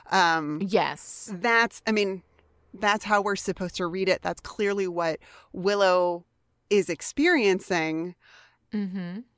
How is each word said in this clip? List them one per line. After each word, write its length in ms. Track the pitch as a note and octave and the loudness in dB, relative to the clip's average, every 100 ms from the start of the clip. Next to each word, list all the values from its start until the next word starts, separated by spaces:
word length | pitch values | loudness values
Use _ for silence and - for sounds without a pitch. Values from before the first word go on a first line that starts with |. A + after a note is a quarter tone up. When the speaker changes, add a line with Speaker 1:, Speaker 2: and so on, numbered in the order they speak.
| - | -2
Speaker 1:
not. 240 | F#3+ E3+ E3 | 2 4 2
Um, 220 | D3+ D3+ | -2 -4
Speaker 2:
Yes. 680 | G3 G3 C#3+ D3 - - - | 0 0 0 -4 -12 -14 -12
Speaker 1:
that's, 480 | F#3 A#3 A#3 A#3 - - | -4 2 2 2 0 0
I 40 | |
mean, 320 | G#3+ G3 F#3+ - _ _ _ _ | 0 0 -4 -12 _ _ _ _
that's 320 | - G#3 G#3 G3+ | -4 0 0 0
how 160 | G#3 | 0
we're 140 | G3+ G3 | 2 -2
supposed 400 | - F3+ F3+ - | -4 -6 -6 -4
to 80 | F3 | -4
read 220 | F#3 F#3 | -2 0
it. 120 | - | 0
That's 200 | F3 F3 | -2 -6
clearly 460 | - - G3+ G3+ F#3+ | -8 -4 -2 0 -2
what 320 | E3+ E3 - - - - | -2 -2 -4 -10 -20 -16
Willow 720 | F#3 F#3 G3+ F#3+ F3+ F3 F3 - _ _ _ _ | -4 0 4 4 4 2 -2 -10 _ _ _ _
is 200 | G3+ F3+ | 2 2
experiencing. 1300 | E3 - - E4 E4 G3+ F#3 - F3 D#3+ D#3+ F3 F3 _ - - _ _ | -4 -4 0 4 4 4 2 0 0 0 -2 -6 -10 _ -20 -20 _ _
Speaker 2:
Mm-hmm. 460 | G#3 G3 F#3+ F3 F#3+ B3 | -6 -6 -6 -8 -10 -14